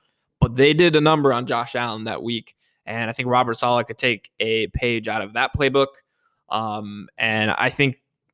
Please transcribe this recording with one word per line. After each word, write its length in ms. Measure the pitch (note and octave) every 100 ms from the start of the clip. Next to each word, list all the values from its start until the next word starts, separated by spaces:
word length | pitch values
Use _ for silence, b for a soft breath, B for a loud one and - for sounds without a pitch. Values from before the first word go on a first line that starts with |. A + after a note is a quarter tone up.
| _ _ _ -
but 160 | B2+ B2
they 180 | C#3+
did 200 | D#3 F3
a 60 | D3+
number 320 | D#3 D#3 C#3
on 140 | A#2+ B2+
Josh 280 | A#2 A#2+
Allen 300 | A#2+ A#2+ A2
that 180 | A2 D2+
week. 320 | A#2 A2+ - _ _ _
And 240 | - A2+ A2+
I 60 |
think 160 | A#2 B2
Robert 240 | B2 B2
Saleh 320 | A2+ B2 A#2+ A2+
could 100 | A2
take 340 | B2+ G#2+ - -
a 260 | A2 A2+ G2
page 420 | - A#2+ A#2 G#2+
out 140 | G#2+
of 100 | G2+
that 200 | A#2 C3 D3
playbook. 380 | C3+ C#3 C3+ - _ _ _ _ -
Um, 580 | A2 A2 G#2+ G#2 G#2 - -
and 340 | A2+ A2 G#2+
I 200 | - B2+
think 320 | - C3+ - _ _ _